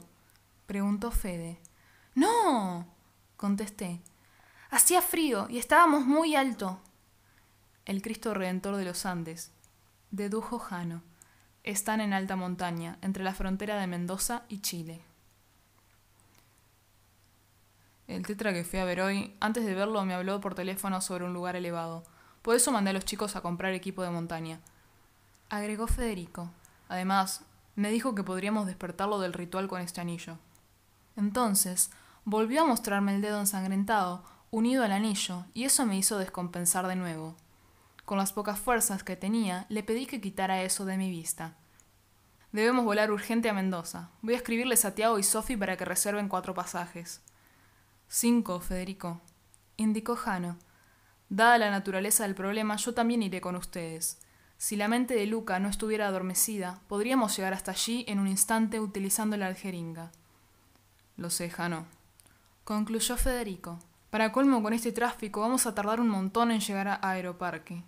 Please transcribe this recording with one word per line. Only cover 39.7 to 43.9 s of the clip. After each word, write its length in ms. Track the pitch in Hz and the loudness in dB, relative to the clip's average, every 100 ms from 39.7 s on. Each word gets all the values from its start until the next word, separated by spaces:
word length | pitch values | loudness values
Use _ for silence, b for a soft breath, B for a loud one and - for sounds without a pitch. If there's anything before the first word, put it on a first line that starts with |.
| 214 | -4
pedí 220 | 208 226 269 | -2 -2 -4
que 140 | 262 | -6
quitara 420 | 196 190 190 190 | -6 -2 0 0
eso 200 | 185 202 | 0 -2
de 140 | 190 190 | -2 -2
mi 120 | 190 | -2
vista. 460 | 170 160 - 165 - _ b - _ _ _ _ _ _ | -4 -6 -6 -8 -14 _ b -20 _ _ _ _ _ _
Debemos 320 | 208 226 254 | 2 4 4
volar 280 | 226 208 214 | 4 4 4
urgente 380 | 208 - 226 226 | 2 0 2 2
a 40 | |
Mendoza. 560 | 202 190 180 165 | 2 0 -2 -6